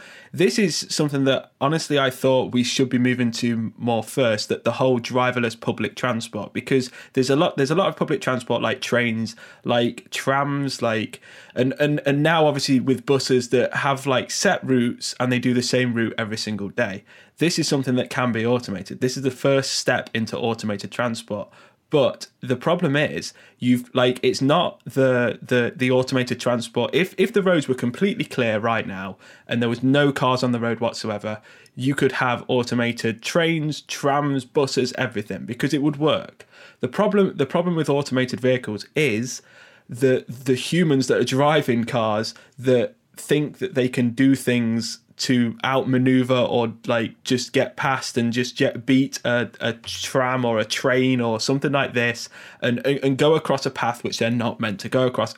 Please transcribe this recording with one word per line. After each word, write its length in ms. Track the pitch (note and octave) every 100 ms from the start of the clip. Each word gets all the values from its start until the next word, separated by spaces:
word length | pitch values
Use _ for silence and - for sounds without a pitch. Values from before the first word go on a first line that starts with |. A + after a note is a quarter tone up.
| - - -
this 260 | C3 G3 A#3
is 260 | G3 C#3+ -
something 320 | - D3+ C#3 C3+
that 260 | B2+ - -
honestly 360 | C3+ D#3 - D3
I 140 | C3+
thought 420 | B2+ C3+ C3 -
we 120 | B2
should 240 | A#2+ - C3
be 100 | B2
moving 320 | B2+ B2 A#2+
to 420 | A#2 A#2+ A#2 A2+ -
more 260 | A#2 A#2
first, 460 | A2 - B2 A2 -
that 160 | -
the 80 | A#2+
whole 260 | A#2 C3 B2
driverless 600 | A#2 B2 B2 B2 A#2 A2+
public 360 | - A2 G#2+
transport, 580 | - B2+ A2+ - G#2+ D#2+
because 380 | - - C3+ B2+ - -
there's 180 | - B2+
a 60 | C#3
lot, 200 | F3 -
there's 140 | C3+
a 60 | D#3+
lot 100 | F#3
of 80 |
public 260 | D3+ E3+ D#3
transport, 420 | - B2+ - A#2+
like 180 | A#2 -
trains, 560 | - A#2+ A#2+ A2+ A2 - - -
like 480 | B2 A#2+ A#2+ - -
trams, 720 | - - C3+ C#3+ C#3+ C#3 -
like, 380 | A#2 A2 G#2+ - - - -
and, 180 | - B2+ -
and, 220 | D3 D3
and 160 | - C#3+
now 260 | D#3 E3 D3+
obviously 340 | C#3 - C3
with 260 | A#2+ B2 -
buses 440 | C3+ - B2+ B2
that 220 | B2+ B2
have, 320 | C3+ C#3+ C3+
like, 280 | C3+ B2+ A#2
set 340 | - G3+ D#3+ C3
routes 480 | C3 A#2+ - - -
and 100 | B2+
they 80 | B2
do 160 | B2+
the 80 | B2
same 320 | B2 B2+ B2+
route 200 | A#2 A2 -
every 180 | A2 A2
single 340 | - G#2 G2
day. 340 | - A2+ G2 - - - -
This 220 | D#3 F3
is 80 | D#3
something 260 | C#3+ C3
that 160 | B2 -
can 220 | - B2+
be 120 | A2+
automated. 560 | A2+ B2 A#2+ F#2+ F#2+ G2
This 160 | B2+ C3+
is 60 |
the 80 | C3
first 440 | B2 C#3+ C3+ C3
step 360 | - - G#2 -
into 240 | A2+ A2+ D2+
automated 540 | A2+ A2 G#2+ G2+ G#2
transport. 580 | - B2 A#2 - G2+ - - - _ _
But 380 | D3 B2 - - _
the 160 | B2+ B2
problem 400 | D#3+ E3+ E3+ C#3+
is, 380 | C#3 E2+ - - - -
you've, 360 | B2 B2 -
like, 240 | B2+ B2+ B2
it's 180 | B2+ -
not 420 | C3+ D#3+ D#3+ - -
the, 520 | C3+ C3 B2 A#2+ -
the, 320 | - B2 A#2 -
the 140 | B2+
automated 500 | B2+ B2+ C3 B2+ A#2
transport. 540 | - A#2+ - - A#2+
If, 200 | C#3+ F#3 -
if 160 | F#3+
the 80 | G3+
roads 260 | F#3+ F3 C#3
were 60 |
completely 500 | B2+ A#2+ - G3+ -
clear 340 | D3 - A#2 G#2+
right 280 | A2+ A2+ G2+
now 320 | F#2+ F#2 F#2+ - - -
and 140 | A#2+
there 80 | A#2+
was 140 | A#2
no 280 | C3 C#3+ C#3+
cars 320 | C#3 B2+ B2+
on 100 | B2+
the 60 | A#2+
road 220 | A#2 A2+
whatsoever, 600 | A#2 - A2 G#2 G#2+ G#2+ - - -
you 200 | - B2+
could 180 | C#3+ C3+
have 340 | - C3 A#2+ -
automated 720 | B2+ A#2+ B2 A#2 A#2 A#2 G#2+
trains, 600 | - F3+ E3 E3 D3+ C#3
trams, 640 | - - C#3+ C#3+ C#3+ C#3 B2+
buses, 480 | D#3 C3+ - B2+ -
everything, 480 | B2+ G#2 G#2 G2+
because 300 | - A#2 C#3+
it 80 | D3+
would 160 | D3 C#3+
work. 480 | D3+ A2 - - - - - -
The 80 | B2+
problem, 480 | - G#3 G3+ F#3+ -
the 80 |
problem 320 | C3+ F3 F3 E3
with 140 | D#3
automated 500 | C#3+ C#3 B2+ B2 G#2
vehicles 460 | B2+ B2+ B2 G#2 - -
is 460 | D3+ G#2+ B2+ - - - - - -
the, 380 | A#2+ C3 B2+ -
the 280 | A#2+ -
humans 540 | C3 - E3 E3+ C#3 B2+
that 100 | A2
are 60 |
driving 600 | A#2+ C3 D3 D#3 C#3+ A#2+
cars 480 | A2+ B2 A2 G#2+ A2+ - - -
that 380 | B2 B2+ G#2+ - _ -
think 420 | - D3 D3 -
that 160 | B2
they 160 | C3 B2+
can 220 | B2+ A#2+
do 220 | A2+ C3+
things 640 | C3 - B2 A#2 A2+ A2+ - _
to 420 | - - B2 A#2 -
outmaneuver 720 | B2+ C3+ - B2+ B2+ C3 B2
or, 380 | B2+ A#2 A#2+ A#2 G#2 -
like, 360 | A#2+ G#2+ -
just 300 | - B2+ -
get 240 | C#3 B2+ -
past 400 | D3 C3 - -
and 160 | A#2
just 240 | A2+ B2 -
jet 280 | C3 B2+
beat 360 | A#2+ C3 C3+ -
a, 240 | - A#2+ A2 -
a 140 | A#2
tram 720 | A2+ - - - C#3 B2+ B2+
or 140 | B2 A2+
a 60 |
train 560 | G#2 - C#3 B2+ C3 B2+
or 180 | A#2+ A2
something 320 | - C#3 D3+
like 240 | C#3 C3
this 340 | A#2 A#2+ A2+ - - - -
and, 240 | B2 A#2+
and, 140 | C3+ C#3+
and 140 | C#3 C3
go 160 | D3+
across 300 | D#3+ - C3+
a 60 | -
path 320 | - A#2 B2
which 160 | G#2+ -
they're 120 | A#2
not 260 | A#2+ A#2 -
meant 220 | A2 G2
to 80 | A2
go 180 | C3 B2+
across 260 | A#2+ G#2+